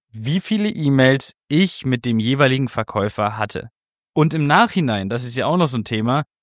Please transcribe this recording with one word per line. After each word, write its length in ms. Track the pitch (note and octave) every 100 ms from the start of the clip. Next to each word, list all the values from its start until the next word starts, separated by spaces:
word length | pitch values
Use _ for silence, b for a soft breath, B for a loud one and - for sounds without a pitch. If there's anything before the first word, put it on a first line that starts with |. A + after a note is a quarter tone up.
| _
wie 300 | A2 A2+ F#3
viele 260 | - G#3+ G#3
E-Mails 640 | - C#3+ C3+ C3 C3+ - - _
ich 380 | D3+ F#3+ - C3
mit 180 | B2
dem 160 | B2 A2
jeweiligen 480 | A2 C3+ C3+ C3 C3
Verkäufer 680 | - A2 G#2+ G2+ - G#2 G#2+
hatte. 320 | G#2 - - _ _ _ _
Und 200 | - D3+
im 140 | D#3+ C#3+
Nachhinein, 600 | E3+ A#3 G3 C#3 G#2 G2
das 160 | A#2+
ist 140 | B2 B2
ja 80 | A2+
auch 100 | F3+
noch 140 | D#3
so 80 | B2
ein 80 | G#2+
Thema, 400 | A2 A#2 C#3+ - _